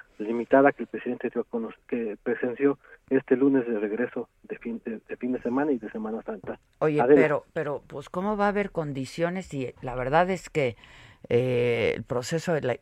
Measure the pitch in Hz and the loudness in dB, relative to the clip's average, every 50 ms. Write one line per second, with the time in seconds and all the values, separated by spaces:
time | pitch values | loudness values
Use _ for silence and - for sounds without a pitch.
0 | - _ _ - 107 104 117 120 117 - - 135 139 143 - - 117 - - 110 | -20 _ _ -8 -4 -2 -2 -2 2 4 6 6 6 6 4 2 -4 -8 -8 -6
1 | - 123 123 - - 120 - 120 113 - - 117 113 107 - - _ - - 120 | -4 -4 -4 -4 -4 -4 -4 -4 -4 -4 -4 -6 -6 -6 -10 -14 _ -6 -4 -4
2 | 117 107 104 - - 131 120 - - 123 117 113 139 139 139 - _ - - - | -4 -4 -6 -6 -4 -4 -2 -2 -2 -4 0 2 2 2 2 0 _ -18 -20 -20
3 | _ - 135 135 - - 135 123 139 143 135 135 120 120 117 104 104 104 104 110 | _ 0 0 0 2 2 2 4 6 6 4 4 2 0 0 -2 -2 -2 -2 -2
4 | 123 120 - 123 117 - _ _ - - - - - 120 117 113 - 117 110 104 | -4 -4 -4 -8 -10 -10 _ _ -16 -14 -12 -10 -8 -8 -8 -8 -6 -8 -8 -8
5 | - - - - - 127 127 120 - 123 120 135 147 156 139 117 110 104 - 113 | -10 -12 -10 -6 -4 -4 -4 -4 -2 -2 -2 0 0 0 -2 -2 -4 -6 -8 -8
6 | 110 110 110 110 - - 113 101 - - - - _ _ _ _ - 156 151 147 | -6 -6 -6 -8 -8 -10 -10 -10 -10 -12 -12 -12 _ _ _ _ -2 0 2 2
7 | 131 123 147 143 147 151 147 - - _ - 170 151 147 143 - - - - 135 | 6 8 8 8 8 6 2 -2 -4 _ -6 -6 -4 -4 -6 -8 -8 -10 -12 -12
8 | 143 - - 180 185 208 214 202 202 208 196 208 202 196 - - 156 147 139 135 | -12 -8 -6 -4 -2 -2 0 2 2 2 2 0 -2 -2 -2 -4 -4 -4 -4 -6
9 | 131 127 - - 165 170 180 190 180 - - 139 127 120 - - - 135 120 127 | -8 -8 -4 -2 -2 -2 -2 -4 -8 -8 -6 -6 -6 -6 -8 -10 -10 -8 -6 -4
10 | 123 131 139 165 180 180 190 170 - - - 160 139 123 110 - - - - - | -2 2 4 4 4 2 0 -4 -6 -6 -2 0 0 0 -2 -4 -12 -20 -20 -20
11 | - - - _ - - 120 120 127 127 127 120 120 120 117 117 107 82 - - | -20 -20 -20 _ -4 0 2 2 2 2 2 2 2 2 2 2 2 0 0 -2
12 | 117 - - 120 123 - - 160 - - 165 147 - 127 117 - | -4 -4 -4 -4 -4 -2 -4 -2 0 0 0 0 0 0 -2 -4